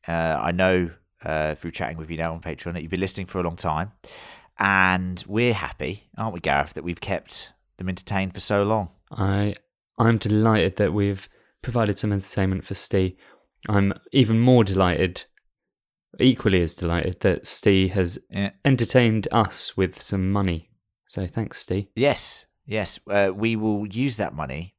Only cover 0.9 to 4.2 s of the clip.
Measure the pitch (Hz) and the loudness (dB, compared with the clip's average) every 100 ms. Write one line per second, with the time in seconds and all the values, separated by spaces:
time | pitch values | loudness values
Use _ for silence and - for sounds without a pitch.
0.9 | - _ _ 80 78 78 76 85 - 92 | -6 _ _ -6 -2 -2 -4 -10 -6 -8
1.9 | 80 78 80 82 82 85 76 87 85 80 | -8 -10 -6 -6 -6 -10 -8 -8 -8 -6
2.9 | 92 95 - 90 92 85 85 85 78 95 | -4 -4 -4 -6 -4 -4 -2 -2 -2 -4
3.9 | _ - - | _ -20 -20